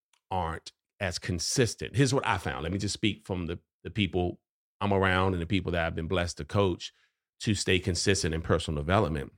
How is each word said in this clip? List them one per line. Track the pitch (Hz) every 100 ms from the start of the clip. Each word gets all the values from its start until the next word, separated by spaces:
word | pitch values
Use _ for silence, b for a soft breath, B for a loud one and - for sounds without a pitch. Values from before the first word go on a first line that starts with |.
| _ _ -
aren't | 92 82 80 - - _ -
as | 95 -
consistent, | - 87 - - 113 - 73 107
here's | 139
what | 127 -
I | 95
found. | - 65
Let | 80
me | 95
just | 101
speak | - 107 92 -
from | 92 80
the, | 87 _ _ 92
the |
people | 107 95 92 90 - _ _ _ -
I'm | 101
around | 98 95 92 95
and | 90
the | 82
people | 98 90
that | 87 82
I've | 85
been | 82
blessed | 92 87 -
to |
coach | 73 104 98 85 - - _ _ _ -
to | -
stay | 101 - 92
consistent | 95 87 - 95 82 80
in |
personal | 80 82 - 76
development. | 73 101 85 76 67